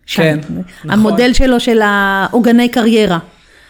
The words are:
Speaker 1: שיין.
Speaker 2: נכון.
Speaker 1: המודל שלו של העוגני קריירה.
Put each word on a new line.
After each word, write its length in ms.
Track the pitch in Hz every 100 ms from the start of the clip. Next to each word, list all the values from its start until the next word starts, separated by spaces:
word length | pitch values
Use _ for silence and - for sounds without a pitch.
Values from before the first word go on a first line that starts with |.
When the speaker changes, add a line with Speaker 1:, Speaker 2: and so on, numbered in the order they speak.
| -
Speaker 1:
שיין. 340 | - 160 151
Speaker 2:
נכון. 520 | 151 170 185 - 151
Speaker 1:
המודל 420 | 208 214 202 247
שלו 260 | 247 262 240
של 220 | 240 226
העוגני 880 | 208 202 196 196 185 247 233 233 240
קריירה. 500 | 247 226 226 208 170 - _ _ _ _